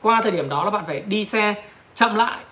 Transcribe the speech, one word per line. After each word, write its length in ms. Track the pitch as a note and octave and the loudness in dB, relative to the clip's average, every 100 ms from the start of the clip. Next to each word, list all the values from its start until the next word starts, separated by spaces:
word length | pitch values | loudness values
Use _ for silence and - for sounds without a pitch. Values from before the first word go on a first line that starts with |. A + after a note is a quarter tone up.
qua 180 | A3 A3+ | 2 4
thời 100 | A3 | 2
điểm 160 | F3 C#3 | 0 -2
đó 160 | C#3+ | -2
là 60 | F#3+ | 0
bạn 140 | G3+ E3 | -2 -4
phải 140 | C#3+ | -8
đi 240 | G3+ G#3 | -2 -2
xe 300 | G3+ A3 G#3 G3+ - - - | 0 0 0 -2 -10 -20 -18
chậm 200 | - A3+ | 0 2
lại 240 | G#3+ A#3+ - - | 2 0 -2 -14